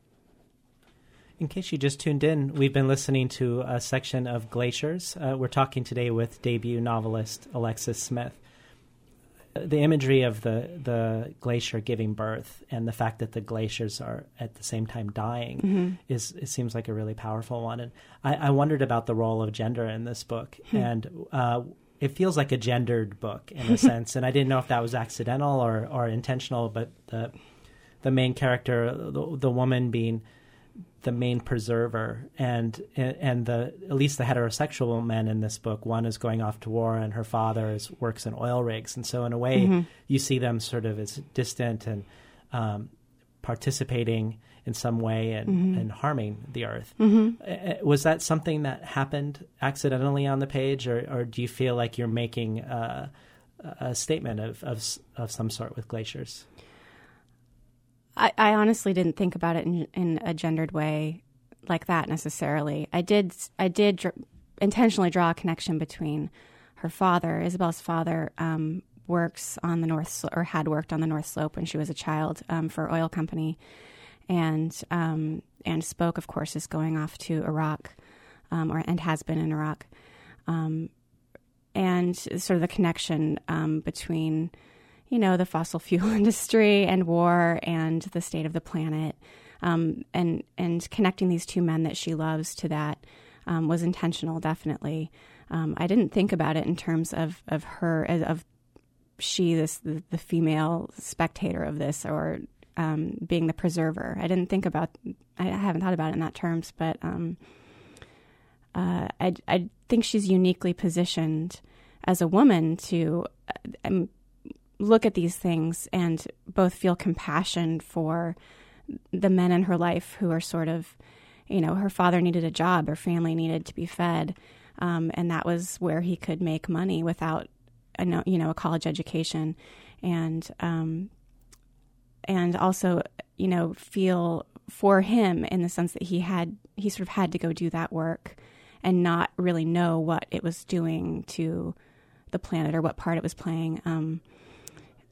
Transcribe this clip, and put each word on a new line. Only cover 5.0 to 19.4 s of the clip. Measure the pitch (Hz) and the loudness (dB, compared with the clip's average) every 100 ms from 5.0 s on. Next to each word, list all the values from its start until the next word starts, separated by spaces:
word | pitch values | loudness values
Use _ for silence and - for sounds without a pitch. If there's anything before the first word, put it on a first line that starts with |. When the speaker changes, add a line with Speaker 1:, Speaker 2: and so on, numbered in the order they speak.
| 175 180 | -6 -4
Speaker 1:
Uh, | 139 135 | -2 0
we're | 127 | 0
talking | - 135 131 | 2 2 0
today | 120 120 120 | -4 -2 0
with | 113 113 - | 0 -2 -2
debut | 123 117 113 120 | -2 0 0 -2
novelist | 117 113 110 110 113 - - | 0 0 0 -2 -4 -8 -8
Alexis | 131 117 110 - 117 | -4 -2 -2 -4 -4
Smith. | - 120 127 - - - - - _ _ _ _ _ - - | -4 -4 -6 -12 -20 -20 -20 -20 _ _ _ _ _ -20 -12
The | - 160 147 | -10 0 4
imagery | 151 156 131 135 | 6 4 6 4
of | 123 107 | 4 0
the, | 117 113 123 175 | -2 -2 -2 -6
the | 127 117 113 113 123 - | -2 0 0 -2 -6 -6
glacier | 127 120 - 113 | -2 -2 -2 -4
giving | 107 113 110 | -2 -2 0
birth | 107 110 110 - - - | -2 -4 -6 -10 -18 -10
and | 113 113 | -4 -4
the | |
fact | 110 113 110 | -2 -2 -2
that | 110 | -6
the | 113 | -6
glaciers | 107 113 113 - 110 - | -6 -4 -4 -4 -6 -6
are | 117 117 - - | -8 -10 -12 -12
at | 113 - | -12 -10
the | |
same | - 110 | -6 -4
time | 110 120 104 | -4 -6 -8
dying | 104 110 120 120 131 | -6 -4 -4 -6 -2
Speaker 2:
Mm-hmm. | 202 190 180 185 - | 0 2 0 -4 -4
Speaker 1:
is, | 123 - | -4 -4
it | - 135 | -10 -8
seems | - 120 | -4 -4
like | 117 113 | -4 -4
a | |
really | 107 110 | -4 -4
powerful | 110 113 110 110 120 | -6 -6 -6 -6 -6
one. | 113 120 | -6 -8
And | 120 - - - | -10 -16 -20 -6
I, | 139 | -2
I | 151 143 | 2 4
wondered | 139 147 147 | 4 4 2
about | 131 117 117 | 2 2 2
the | |
role | 113 113 110 | 0 2 0